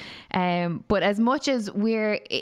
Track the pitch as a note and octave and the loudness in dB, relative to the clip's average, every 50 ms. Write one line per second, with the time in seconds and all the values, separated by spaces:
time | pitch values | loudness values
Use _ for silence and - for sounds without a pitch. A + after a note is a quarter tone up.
0 | - - - - - - - F#3 F3+ F3+ F3 F3 F3 E3+ E3 - - - G#3 G3 | -16 -16 -16 -18 -12 -4 -2 0 0 0 0 0 0 -2 -2 -4 -2 0 2 2
1 | - G3+ G3+ G#3 A3+ A#3+ C4+ D4 - C#4+ C4 B3 G#3 G3+ - G3+ G#3 A3+ A3+ A3 | 4 2 2 4 2 2 2 2 0 0 0 0 -2 -4 -2 0 0 0 0 0
2 | G#3+ G#3+ G#3 - - - - B2+ | 0 0 -2 -2 -4 -4 -4 0